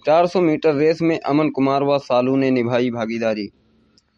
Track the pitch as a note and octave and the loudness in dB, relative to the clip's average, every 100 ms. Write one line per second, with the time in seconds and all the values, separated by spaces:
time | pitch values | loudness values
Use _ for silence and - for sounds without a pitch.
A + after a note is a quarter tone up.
0 | D3 D#3+ F3 F#3+ E3 D3+ D#3+ C#3 D#3 E3 | 0 2 2 0 0 0 0 2 0 0
1 | E3 D#3+ - D3 D3+ C3 C3+ C#3 C#3 C#3+ | -2 -2 0 0 0 0 0 0 0 -2
2 | - B2 B2+ C3+ C3+ B2+ A#2 B2 B2 A#2 | 0 0 2 0 0 0 0 0 -2 -4
3 | A2 A2+ A2+ G#2+ G2+ _ _ _ _ _ | -6 -4 -4 -4 -8 _ _ _ _ _
4 | _ | _